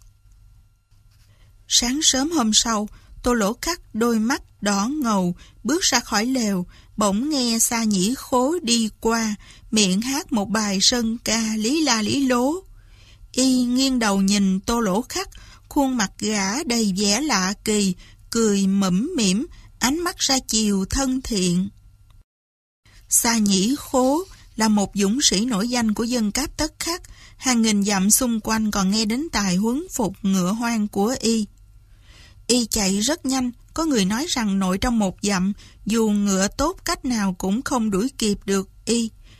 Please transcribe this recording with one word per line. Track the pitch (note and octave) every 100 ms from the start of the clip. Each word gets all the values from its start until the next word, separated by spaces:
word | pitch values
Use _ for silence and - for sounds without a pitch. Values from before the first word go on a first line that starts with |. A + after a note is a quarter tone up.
| - _ - - - - - _ _ - - _ _ - - - -
Sáng | - A#3+ C#4+
sớm | D#4+ C4 D4+
hôm | E4 A3
sau, | G#3+ A#3+ G#3+ G#3+ - - -
Tô | B3
Lỗ | A#3+ G3 A#3+
Khắc | E4 F4 -
đôi | G#3+ A#3+ A3
mắt | A3+ E4 - -
đỏ | A3 G3+ A3
ngầu, | D4+ A#3 G3+ F3+ F3 - -
bước | G#3+ E4+
ra | - B3
khỏi | - G#3 A#3+
lều, | C4 G#3+ F#3 F3+ - - -
bỗng | G3+ G3+ D4
nghe | C#4+ A#3+ A3+
Sa | - A3+
Nhĩ | A3 G3 G3
Khố | C4+ - B3 C4 F4
đi | A#3+ A#3 G#3+ -
qua, | A3+ A3+ A3 G#3 - - -
miệng | A3 G3 F#3+
hát | B3 C#4 F#4+
một | A3 G3
bài | A3 G#3 G3
sơn | - B3 A3+ A#3
ca | - A3+ A3 A3
lý | G#3+ D#4+
la | D4 A3
lý | G#3 C4+ C4
lố. | B3 C4 F#4 - - - - - - -
Y | B3+ C4 B3+
nghiêng | A#3+ B3+ C4+ B3+
đầu | A3 G3
nhìn | G3 G#3 F#3+ F#3+
Tô | - A#3
Lỗ | G#3+ F#3+
Khắc, | - F4+ F#4+ - - - -
khuôn | D4+ C4+ B3
mặt | F#3+ -
gã | G#3 G#3+ F#3+ B3
đầy | A#3+ A#3 G#3+ F3+
vẻ | G3+ G#3
lạ | D4+ G3+ F#3 G#3
kỳ, | - G#3+ G3 F3+ - - -
cười | A#3 A3 G3+ F#3+
mẫm | G3 F#3+ F3+ D4 E4+
mỉm, | G3 F#3+ E4+ - - -
ánh | C#4+ D#4+
mắt | F4 -
ra | - C4 -
chiều | A3 G#3+ G3 F#3+
thân | C4+ C4 C4
thiện. | - G#3+ F3+ F3 G3+ - - - - - _ _ _ _ _ _ _ - -
Sa | - A#3+ A#3
Nhĩ | G3+ F#3+ G#3 C#4+
Khố | - C4 C4 D4+ F#4+ - - -
là | A3
một | G#3 G3
dũng | G3 G3 B3+
sĩ | - F#3+
nổi | B3 G3 A#3+
danh | B3 A3+
của | G3+
dân | A3+ B3 G#3+
Cáp | B3 D4+ -
Tất | D4+ -
Khắc, | E4 F4+ - - - -
hàng | C4 A#3+
nghìn | A3+ G#3
dặm | G3+ G3 G3
xung | - B3 A3+
quanh | A3 A3 G#3+
còn | G#3 F#3+
nghe | A3
đến | A3 A#3+ D#4+
tài | A3 G3 F3+
huấn | A3 C4+ F#4
phục | - F#3+ G3+
ngựa | G3 F#3+ F3+
hoang | A3+ A#3 A3+ G#3
của | G3 G#3+ C4
y. | A3 A3+ G3+ - - - - - - - - - -
Y | B3 A3
chạy | A3+ F#3+ G3
rất | A#3 D#4+ C4
nhanh, | C4 B3 - -
có | -
người | D#4+ A#3+
nói | F#3+ A3 F4
rằng | B3+ G#3 G3
nội | F#3+ F#3+
trong | B3+ A#3
một | F#3+ -
dặm, | G3+ F#3+ F#3+ - - - G3+
dù | A3+ A3
ngựa | G#3 G3+ F#3+ G3+
tốt | - D4+ G4
cách | - F4
nào | C4 A3+ G3 F3+
cũng | F#3 A3
không | - B3+ A3
đuổi | F#3+ C4 -
kịp | A3 G3
được | - G3 F#3+ -
y. | - A#3 A3+ - -